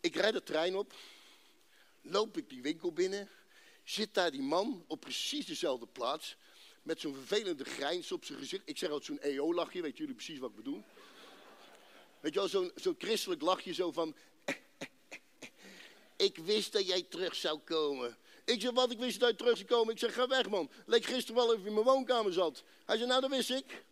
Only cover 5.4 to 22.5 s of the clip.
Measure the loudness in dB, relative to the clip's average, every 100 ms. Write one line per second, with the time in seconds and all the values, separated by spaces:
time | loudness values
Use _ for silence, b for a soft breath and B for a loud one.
5.4 | -6 -2 -2 -2 -6 -4 -2 -2 -6 -14
6.4 | B B B B -6 -4 -4 -6 0 0
7.4 | 0 -4 -4 -4 -2 -2 -4 -8 -8 -10
8.4 | -8 -8 -8 -6 -2 -4 -4 -4 -2 0
9.4 | 0 0 -2 -4 -6 -6 -8 -8 -10 -8
10.4 | -10 -8 -10 -10 -10 B B B B B
11.4 | B B B B B B B -6 -2 0
12.4 | 2 2 0 0 -2 0 0 0 0 0
13.4 | 2 2 0 -2 -2 0 -4 -4 B _
14.4 | -8 -8 -10 _ -16 _ _ -20 _ _
15.4 | -20 _ B B B B B _ 0 2
16.4 | 0 0 2 0 2 0 -2 -4 -4 -2
17.4 | -2 -4 -2 0 2 0 -4 -8 B B
18.4 | 0 0 2 2 2 2 -4 2 2 4
19.4 | 2 2 2 2 2 0 -2 0 2 2
20.4 | 2 0 -2 B 2 2 4 -2 0 2
21.4 | 4 4 2 2 6 6 4 2 4 2
22.4 | 2